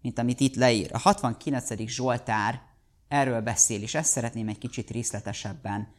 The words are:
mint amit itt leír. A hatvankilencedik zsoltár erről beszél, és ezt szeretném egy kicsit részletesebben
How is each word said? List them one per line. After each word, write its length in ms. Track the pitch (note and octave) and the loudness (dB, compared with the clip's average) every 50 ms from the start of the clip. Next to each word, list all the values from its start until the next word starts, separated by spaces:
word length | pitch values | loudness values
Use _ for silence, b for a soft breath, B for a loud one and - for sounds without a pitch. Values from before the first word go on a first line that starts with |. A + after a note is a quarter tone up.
mint 180 | - B2 G#2+ - | -4 -4 -2 0
amit 200 | A#2+ A#2+ B2 B2+ | 0 0 2 4
itt 160 | C#3 C3+ C3 | 2 2 4
leír. 380 | A2+ B2+ B2+ A#2 A2 F2 - - | 4 4 6 6 4 0 -2 -4
A 40 | A#2+ | 2
hatvankilencedik 920 | - F#3 G#3 - - B2 A2+ - - D#3 C#3 B2+ - - - G#2 A2+ A2 | 4 4 4 4 2 -4 -4 -2 -4 -2 -2 -2 -2 -4 -6 -6 -6 -6
zsoltár 720 | B2 - B2+ C3 A#2+ A#2+ - - A2 G#2+ G#2 G#2+ A#2+ B2+ - - _ _ _ _ _ _ _ _ | -6 -2 0 0 0 0 0 -2 0 2 2 0 -2 -4 -10 -18 _ _ _ _ _ _ _ _
erről 340 | D3 C#3+ C#3 C3+ B2 A#2 | 2 2 2 2 2 0
beszél, 400 | G#2+ A#2 A2 - - - A#2 G2+ | 0 -2 2 2 2 2 2 -2
és 120 | G2+ A2 - | -4 -2 -2
ezt 160 | D3+ D#3+ - | 0 0 2
szeretném 380 | - - A#2 A#2 - A2+ A2 G#2+ | 0 0 0 -2 -4 -4 -4 -4
egy 100 | G#2 - | -6 -6
kicsit 320 | - A#2+ - - - - | -8 -8 -8 -8 -8 -6
részletesebben 1040 | - A#2 A#2+ - - G#2 - G2 G2 - - G#2 F#2+ - - G2 G2+ G#2 - - b | -6 -4 -4 -4 -6 -6 -8 -8 -10 -8 -8 -8 -10 -8 -6 -6 -4 -4 -6 -8 b